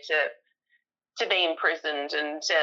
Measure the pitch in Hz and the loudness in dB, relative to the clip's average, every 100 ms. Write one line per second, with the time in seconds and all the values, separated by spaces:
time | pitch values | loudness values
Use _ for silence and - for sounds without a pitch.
0 | - 156 - - _ _ _ _ _ _ | 0 0 0 -4 _ _ _ _ _ _
1 | _ - 190 185 170 160 190 - 156 147 | _ -6 0 2 2 2 0 0 -2 -4
2 | 147 151 151 151 - 165 | -2 -2 -2 -4 0 2